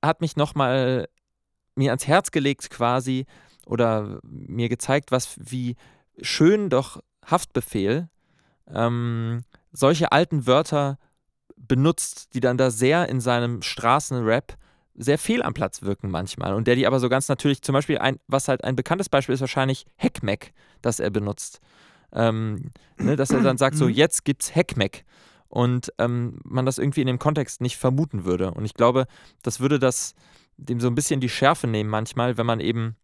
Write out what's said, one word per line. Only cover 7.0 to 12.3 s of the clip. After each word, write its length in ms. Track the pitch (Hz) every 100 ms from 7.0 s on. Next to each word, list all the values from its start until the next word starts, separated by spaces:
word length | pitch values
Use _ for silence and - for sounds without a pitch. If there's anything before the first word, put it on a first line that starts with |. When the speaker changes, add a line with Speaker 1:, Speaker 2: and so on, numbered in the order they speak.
| _ _ -
Speaker 1:
Haftbefehl, 800 | 170 - - - 110 98 135 175 _ _ _ _ _ _
ähm, 680 | - 117 120 120 117 113 117 120 _ _
solche 400 | - 135 160 160
alten 340 | 143 175 156 120
Wörter 500 | 131 160 151 143 139 _ _ _ _ _ _
benutzt, 760 | 120 127 147 - - - -